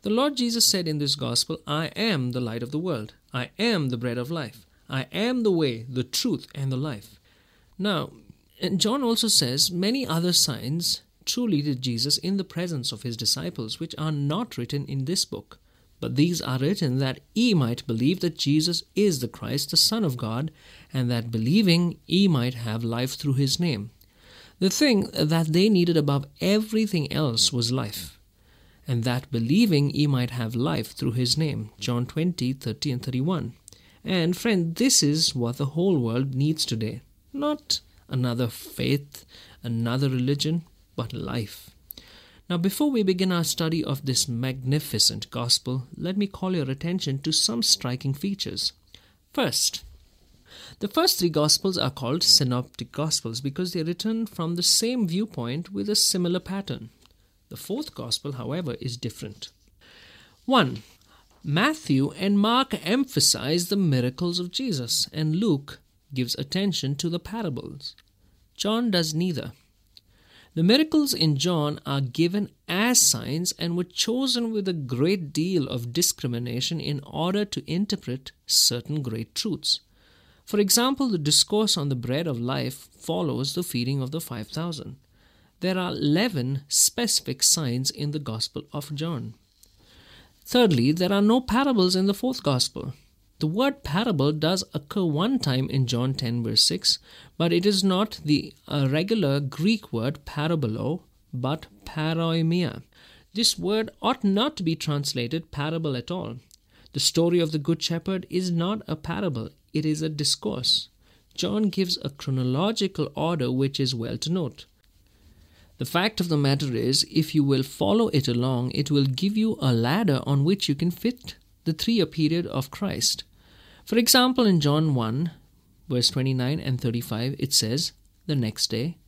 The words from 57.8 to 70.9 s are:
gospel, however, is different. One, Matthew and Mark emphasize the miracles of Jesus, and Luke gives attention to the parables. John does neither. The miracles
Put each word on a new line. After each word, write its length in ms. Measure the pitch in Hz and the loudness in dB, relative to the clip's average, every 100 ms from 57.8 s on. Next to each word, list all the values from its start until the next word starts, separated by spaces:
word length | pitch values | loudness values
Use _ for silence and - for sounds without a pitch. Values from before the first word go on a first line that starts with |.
| 302 | -6
gospel, 380 | - 120 - 139 | -10 -6 -6 -6
however, 440 | 131 117 151 170 - | -8 -6 -6 -6 -6
is 180 | 131 120 | -8 -6
different. 500 | 117 - - 104 - _ _ _ - - - - - _ | -10 -8 -14 -14 -18 _ _ _ -20 -20 -20 -20 -20 _
One, 380 | - 254 143 120 - _ _ - _ _ | 2 4 4 0 -12 _ _ -20 _ _
Matthew 680 | - 147 254 311 - 135 143 | -2 2 2 0 0 2 2
and 260 | - 190 202 | 0 2 4
Mark 360 | 208 240 262 196 160 | 4 2 0 -4 0
emphasize 840 | 247 269 - - - 127 170 175 | 0 0 2 2 2 0 0 0
the 80 | 202 | 2
miracles 600 | 180 127 123 127 175 175 | 4 4 2 0 -2 -2
of 120 | 180 | -4
Jesus, 580 | - 269 151 120 - - | -4 -2 -2 -2 -2 -2
and 260 | - 156 160 | -2 0 2
Luke 440 | 226 139 143 - _ _ _ | 2 0 -2 -18 _ _ _
gives 220 | 131 123 | -4 -4
attention 600 | - 135 180 202 165 135 143 | -4 -4 -2 0 0 -2 -2
to 120 | 170 | -2
the 100 | 170 | -4
parables. 760 | - 220 196 127 - 139 - - _ _ _ _ _ | -6 -6 -6 -6 -10 -12 -14 -16 _ _ _ _ _
John 360 | - 202 226 240 | -6 -2 0 2
does 240 | 185 160 | 2 0
neither. 380 | 151 185 139 117 - _ _ _ - _ _ _ - - | 0 0 -2 -6 -14 _ _ _ -20 _ _ _ -20 -8
The 80 | - | 2
miracles 520 | 175 254 311 | 4 6 6